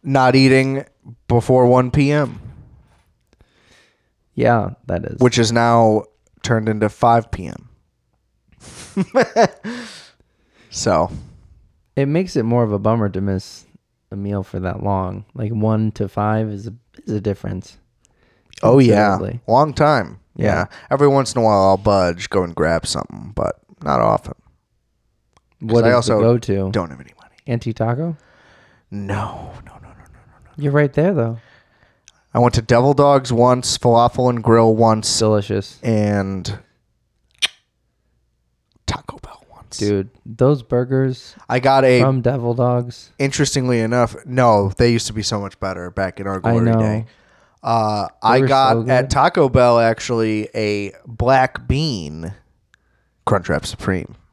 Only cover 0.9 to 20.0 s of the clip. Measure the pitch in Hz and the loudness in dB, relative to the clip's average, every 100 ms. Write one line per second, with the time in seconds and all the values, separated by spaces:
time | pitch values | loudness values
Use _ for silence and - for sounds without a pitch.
0.9 | _ - 117 _ 120 - 127 123 127 127 | _ -20 -20 _ 0 4 4 6 4 2
1.9 | 147 139 147 131 - - - - - _ | 0 2 0 -2 -8 -18 -20 -20 -20 _
2.9 | _ _ _ _ _ _ _ _ _ _ | _ _ _ _ _ _ _ _ _ _
3.9 | _ _ _ _ - 120 117 92 90 - | _ _ _ _ -2 2 2 -2 -10 -8
4.9 | 87 - - 123 123 110 117 120 117 113 | -6 -6 0 2 2 0 2 4 4 4
5.9 | 107 - _ _ _ - 113 110 107 107 | 2 -2 _ _ _ -2 -2 0 -2 -2
6.9 | - 120 117 113 - 87 - - _ _ | 0 2 2 0 -10 -12 -16 -20 _ _
7.9 | _ _ _ _ _ _ _ - - - | _ _ _ _ _ _ _ -20 -20 -10
8.9 | - - 494 - - 220 - 214 247 226 | -6 0 0 0 2 0 0 -14 -14 -16
9.9 | - - _ _ _ _ _ _ - - | -20 -20 _ _ _ _ _ _ -6 0
10.9 | 85 87 - - - _ _ _ _ _ | 0 0 -6 -18 -20 _ _ _ _ _
11.9 | - 139 160 185 - 113 120 113 101 107 | -4 -2 -2 -2 -4 0 0 0 0 0
12.9 | 117 104 95 98 95 - - _ _ _ | 0 -2 -4 -4 -4 -6 -20 _ _ _
13.9 | _ _ - 143 101 - 165 90 - 98 | _ _ -10 -6 -6 -6 -8 -8 -6 -4
14.9 | 95 92 98 101 - 107 113 107 110 110 | -4 -4 -10 -16 -10 -6 -2 0 0 -2
15.9 | - 101 - 104 110 110 104 110 117 _ | -4 -6 -4 -2 -2 -4 -8 -12 -16 _
16.9 | - - 104 101 95 - 92 - _ _ | -20 -8 -6 -4 -6 -8 -10 -14 _ _
17.9 | _ _ _ _ _ _ - 139 131 123 | _ _ _ _ _ _ -4 2 4 6
18.9 | 104 104 92 95 120 - 120 151 139 151 | 4 2 0 -6 -10 0 2 2 2 2
19.9 | 143 | 2